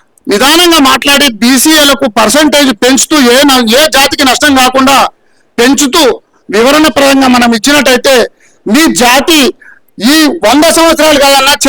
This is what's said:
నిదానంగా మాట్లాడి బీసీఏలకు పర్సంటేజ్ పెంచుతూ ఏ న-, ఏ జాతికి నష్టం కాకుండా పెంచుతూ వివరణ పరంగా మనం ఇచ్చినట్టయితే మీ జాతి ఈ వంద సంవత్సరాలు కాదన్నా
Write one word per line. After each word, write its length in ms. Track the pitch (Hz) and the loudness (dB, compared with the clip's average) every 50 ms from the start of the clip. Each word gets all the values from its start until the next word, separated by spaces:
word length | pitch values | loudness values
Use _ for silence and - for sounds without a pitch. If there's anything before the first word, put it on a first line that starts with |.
| _ _ _ _ _ - | _ _ _ _ _ -6
నిదానంగా 500 | 196 202 247 277 311 339 359 349 330 311 | -4 -2 0 0 0 0 0 0 0 2
మాట్లాడి 500 | 277 262 269 262 - 285 285 285 294 277 226 | 0 0 0 -2 -2 -2 -2 -2 -2 -2 -4
బీసీఏలకు 760 | 190 226 247 269 254 - 311 320 302 294 285 269 - 277 254 | -2 -2 0 0 0 0 0 0 2 0 0 0 -2 -4 -4
పర్సంటేజ్ 600 | - 233 220 214 - 294 311 294 302 285 285 262 247 - 240 | -2 -2 -2 0 0 0 0 0 0 0 0 0 -2 -2 0
పెంచుతూ 340 | 247 269 - - - 320 | 0 0 0 0 -2 0
ఏ 260 | 294 254 240 240 262 294 | 0 2 2 2 2 2
న-, 220 | 285 269 254 247 214 220 | 2 0 0 0 0 0
ఏ 140 | 269 311 302 | 0 0 0
జాతికి 360 | - 269 277 277 - - 285 | 0 -2 -2 -2 -2 -2 -2
నష్టం 300 | 254 233 - 294 294 269 | -2 0 0 0 0 2
కాకుండా 540 | 262 254 254 254 269 262 269 277 247 196 - - _ _ _ _ _ _ _ _ - | 2 0 0 0 0 0 2 2 2 0 -2 -4 _ _ _ _ _ _ _ _ -2
పెంచుతూ 440 | 233 262 277 - 294 254 - 339 294 240 196 - - _ _ _ _ - | 0 0 0 0 -2 -2 -2 0 0 0 -2 -4 -8 _ _ _ _ -6
వివరణ 380 | 180 214 233 269 285 302 311 311 | -4 -2 0 0 2 0 0 0
పరంగా 400 | - 277 277 277 277 269 269 262 | 0 0 0 0 0 0 0 0
మనం 260 | 247 247 240 233 226 | 0 0 0 0 -2
ఇచ్చినట్టయితే 600 | 220 202 277 294 294 247 254 254 247 - 277 269 240 208 - - _ _ _ _ _ _ | -2 -2 -2 -2 0 0 0 0 0 0 0 0 0 0 -2 -6 _ _ _ _ _ _
మీ 160 | 185 214 285 330 285 220 | -4 -2 0 0 0 0
జాతి 480 | - 254 233 247 277 262 - 320 302 262 233 - _ - - - - _ _ _ - 190 | 0 0 0 0 0 0 0 0 0 0 -2 -4 _ -14 -20 -20 -20 _ _ _ -6 -2
ఈ 120 | 247 294 320 311 285 349 165 - | -2 0 0 0 0 -2 -2 -2
వంద 200 | 214 240 294 330 | 0 2 2 2
సంవత్సరాలు 540 | 330 320 330 330 330 311 - 302 311 302 269 | 2 2 2 2 0 2 2 2 2 2 2
కాదన్నా 360 | 285 277 277 269 269 277 285 277 - | 2 0 0 0 0 0 -2 -2 -2